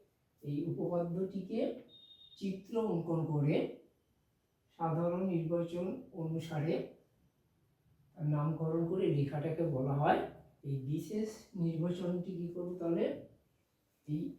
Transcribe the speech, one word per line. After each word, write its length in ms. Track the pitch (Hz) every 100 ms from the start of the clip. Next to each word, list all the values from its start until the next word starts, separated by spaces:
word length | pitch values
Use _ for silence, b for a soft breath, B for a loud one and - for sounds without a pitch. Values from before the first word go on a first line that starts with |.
| _ _ _ _
এই 220 | 147 143 170
উপপাদ্যটিকে 1160 | 143 165 175 170 175 190 196 - 220 - - - - - - - -
চিত্র 480 | 196 185 - 226 214
অঙ্কন 400 | 165 156 160 156
করে 520 | 147 143 - - - - _ _ _ _ _ _ _ _ -
সাধারণ 480 | 165 156 175 180 190
নির্বাচন 760 | 165 160 170 165 175 190 254 -
অনুসারে 800 | 180 160 160 - 156 151 - - - _ _ _ _ _ _ _ _ _ _ _ -
তার 80 | 147
নামকরণ 640 | 147 156 160 160 165 165
করে 260 | 190 175
রেখাটাকে 500 | 143 139 147 160 160
বলা 300 | 170 131 139
হয়। 360 | 139 160 - - - - -
এই 120 | 143 135
বিশেষ 720 | 131 156 - 214 220 - - 180
নির্বাচনটি 800 | 165 160 175 180 175 180 190 170
কি 180 | 170
করবো 220 | 175 175 180
তাহলে? 520 | 170 170 - - - - _ _ _ _ _ _ -
এই 240 | 151 -